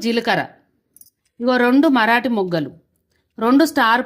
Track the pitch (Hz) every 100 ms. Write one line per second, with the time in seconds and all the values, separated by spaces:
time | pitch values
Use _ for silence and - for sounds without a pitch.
0 | 226 226 233 180 123 _ _ _ _ _
1 | - _ _ - 240 254 247 269 320 254
2 | 220 240 247 220 185 170 143 - _ _
3 | _ _ _ - 226 277 311 302 226 240